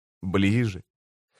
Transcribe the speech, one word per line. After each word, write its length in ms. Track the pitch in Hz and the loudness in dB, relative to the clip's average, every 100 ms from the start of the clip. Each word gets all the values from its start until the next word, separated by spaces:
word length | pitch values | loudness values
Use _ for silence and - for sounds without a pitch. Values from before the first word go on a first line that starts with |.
| _ - | _ -12
ближе. 600 | 92 95 98 117 117 92 - _ _ _ _ | -2 2 2 2 0 -4 -16 _ _ _ _